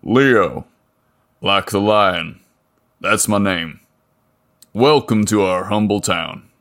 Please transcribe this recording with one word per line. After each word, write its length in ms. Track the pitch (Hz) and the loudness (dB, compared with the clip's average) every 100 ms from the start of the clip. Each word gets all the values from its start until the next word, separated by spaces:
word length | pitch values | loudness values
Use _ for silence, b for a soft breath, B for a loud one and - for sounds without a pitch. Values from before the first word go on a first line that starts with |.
Leo, 640 | - 117 139 117 87 - - _ _ _ _ _ _ _ | 0 2 4 4 2 -4 -14 _ _ _ _ _ _ _
like 280 | 95 98 - | -2 -2 0
the 100 | 101 | -2
lion. 600 | 104 107 98 87 82 - _ _ _ _ _ _ | 2 4 2 0 -8 -14 _ _ _ _ _ _
That's 280 | 92 104 - | -4 -2 0
my 100 | 104 | 0
name. 440 | 98 90 82 - _ _ _ _ _ _ _ _ _ | 0 -4 -6 -14 _ _ _ _ _ _ _ _ _
Welcome 520 | 104 135 151 - 110 | 0 2 2 2 0
to 180 | 104 107 | 2 0
our 220 | 95 90 | 0 -2
humble 360 | 92 104 107 101 | -2 -2 0 -2
town. 480 | - 87 78 - - _ | -2 -4 -4 -12 -20 _